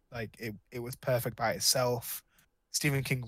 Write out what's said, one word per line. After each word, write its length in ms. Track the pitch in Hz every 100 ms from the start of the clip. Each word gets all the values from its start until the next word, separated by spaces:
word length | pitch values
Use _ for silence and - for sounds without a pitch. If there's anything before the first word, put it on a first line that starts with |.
| _
Like, 240 | 120 110 -
it, 160 | 113 104 -
it 80 | 123
was 160 | 120 -
perfect 420 | - 123 120 117
by 160 | 113
itself. 680 | 95 - 131 123 120 - - - _ _ _ _
Stephen 320 | - 151 135
King 200 | 127 131